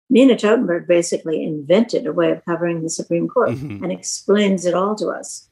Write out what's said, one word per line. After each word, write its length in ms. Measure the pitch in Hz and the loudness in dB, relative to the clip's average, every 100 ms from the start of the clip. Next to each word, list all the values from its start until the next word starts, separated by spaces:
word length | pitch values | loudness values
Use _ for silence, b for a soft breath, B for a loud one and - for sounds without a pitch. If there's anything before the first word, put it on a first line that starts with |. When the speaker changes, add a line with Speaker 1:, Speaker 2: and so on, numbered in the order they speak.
| - | 2
Speaker 1:
Nina 260 | 220 262 208 | 6 6 6
Totenberg 520 | 208 240 190 170 160 | 4 2 2 -2 2
basically 560 | 175 170 185 165 156 | 2 2 -4 -4 -4
invented 640 | - 151 143 190 233 - 156 | -4 -6 2 2 2 -2 -2
a 60 | |
way 180 | 170 165 | 0 0
of 120 | 160 - | 0 -4
covering 360 | 165 170 170 | -4 -4 -4
the 80 | 160 | -6
Supreme 380 | - - 170 165 | -8 -4 -2 0
Court 220 | 254 196 | 0 0
Speaker 2:
Mm-hmm. 340 | 120 143 101 | -2 -8 -8
Speaker 1:
and 80 | 175 | -8
explains 760 | 185 - - - 202 202 190 180 | -8 -10 -6 0 2 2 0 0
it 80 | |
all 220 | 175 196 214 | 0 -2 -2
to 140 | - | -4
us, 400 | - - - - | -6 -12 -16 -20